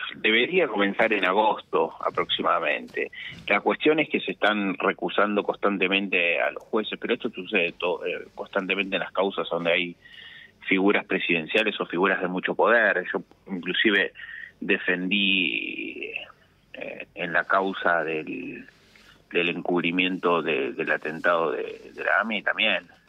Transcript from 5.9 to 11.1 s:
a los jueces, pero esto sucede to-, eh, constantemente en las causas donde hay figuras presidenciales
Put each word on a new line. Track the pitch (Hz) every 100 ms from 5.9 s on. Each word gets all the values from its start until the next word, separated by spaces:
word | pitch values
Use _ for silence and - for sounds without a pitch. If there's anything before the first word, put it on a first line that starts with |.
| 98 98 92 87 76
a | 69
los | 71
jueces, | - 110 107 95
pero | -
esto | 123 117
sucede | 101 92 104 85
to-, | - 90 85 87
eh, | - -
constantemente | - - 101 92 98 95 92
en |
las | -
causas | - 98 95 82
donde | 85 85
hay | 90 87 - - - - - - _ -
figuras | 95 101 104
presidenciales | -